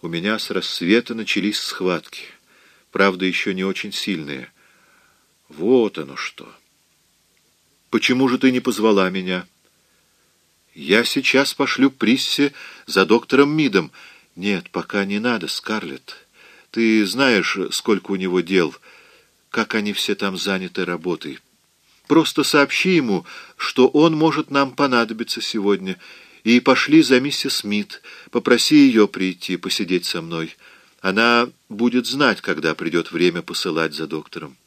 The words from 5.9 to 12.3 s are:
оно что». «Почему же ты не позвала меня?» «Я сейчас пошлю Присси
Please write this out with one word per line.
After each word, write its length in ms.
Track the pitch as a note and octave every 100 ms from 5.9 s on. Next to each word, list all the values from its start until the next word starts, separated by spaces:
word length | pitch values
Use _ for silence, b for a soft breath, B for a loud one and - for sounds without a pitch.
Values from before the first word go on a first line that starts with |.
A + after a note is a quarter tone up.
| -
оно 180 | C#2+ C2+
что». 380 | - - - - _ _ _ _ _ _ _ _ _ _ _ _ _
«Почему 380 | A2+ - B2+ C3
же 100 | B2+
ты 140 | C3
не 80 | B2+
позвала 500 | B2 G#2 A2 G2+ F#2
меня?» 380 | F#2+ F#2 F#2 F2 _ _ _ _ _ _ _ _ _ _ _ _
«Я 320 | - - G#2+ A#2+
сейчас 480 | - C3 C3 C#3
пошлю 360 | - C3+ - C#3
Присси 600 | - G#2+ - -